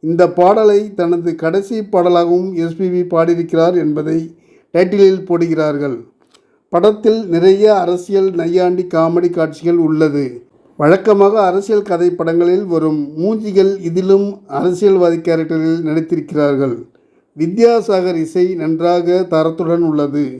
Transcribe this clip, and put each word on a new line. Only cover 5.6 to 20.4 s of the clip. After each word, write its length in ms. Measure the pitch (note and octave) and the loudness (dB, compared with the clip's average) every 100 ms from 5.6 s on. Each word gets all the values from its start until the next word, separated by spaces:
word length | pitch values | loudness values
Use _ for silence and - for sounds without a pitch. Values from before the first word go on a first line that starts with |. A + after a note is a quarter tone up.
| D3+ C#3+ C#3+ A#2 A#2 _ _ _ _ _ _ | -2 -2 -4 -6 -12 _ _ _ _ _ _
படத்தில் 460 | E3+ G3+ G#3+ A3 A3 G#3 | 2 2 2 0 0 0
நிறைய 320 | E3+ F3+ G3 G#3+ G#3 | 2 4 4 4 4
அரசியல் 480 | F3 F3 F3+ G3 F#3+ E3+ | 0 -4 -2 0 0 -2
நையாண்டி 460 | E3 F3 F3+ F3+ F3+ E3 | -2 0 0 0 -2 0
காமெடி 360 | E3 E3+ F3 F3 | 0 0 -2 -2
காட்சிகள் 440 | D#3+ D3+ E3 E3+ D#3 | -4 -4 -2 0 0
உள்ளது. 360 | D#3 D#3 C#3+ C3+ A#2+ - _ _ _ | 2 0 0 -4 -8 -20 _ _ _
வழக்கமாக 560 | D3+ F#3+ G#3 G3+ G3 A3 F#3+ | 2 2 4 4 4 4 2
அரசியல் 360 | F3+ G3 G#3 G#3 | 0 0 -2 0
கதை 180 | F3 F3 F3 | 0 0 0
படங்களில் 440 | E3 E3 E3+ F#3 G3+ | -2 0 2 0 0
வரும் 300 | E3 D#3+ D#3 C#3+ D#3 | -2 0 -2 -6 -4
மூஞ்சிகள் 560 | F3+ A3 G#3+ F#3+ F#3+ G3 E3+ | -2 -2 -2 0 2 0 -4
இதிலும் 360 | E3+ F#3+ G3 G3+ G3 _ C#3 | -4 2 2 0 -8 _ -4
அரசியல்வாதி 600 | E3 F3 G#3 F#3 F3 E3+ E3 | -2 0 2 4 2 0 -2
கேரக்டரில் 580 | D#3+ D#3 D#3+ D#3+ E3 D#3+ | -2 -2 -2 -2 -2 -2
நடித்திருக்கிறார்கள். 840 | D#3 D#3+ E3 D3 D3+ C#3+ C#3 C#3 A#2+ - _ _ _ _ - | -4 -2 -6 -4 -2 0 0 -2 -4 -12 _ _ _ _ -6
வித்யாசாகர் 840 | D#3+ G3 A#3 A#3 A3 F#3+ F3+ E3+ D#3+ | -6 2 2 2 0 -2 0 -4 -4
இசை 220 | F#3 F3+ F#3 D#3 | 0 -2 -2 -4
நன்றாக 580 | D#3+ E3+ F3 E3+ F3+ F3+ D#3+ | -2 0 0 0 0 0 0
தரத்துடன் 520 | D#3+ E3 E3+ E3+ E3+ | 0 -2 -2 0 0
உள்ளது. 360 | D3+ D3 C#3+ C#3 B2+ | 0 -2 -2 -4 -8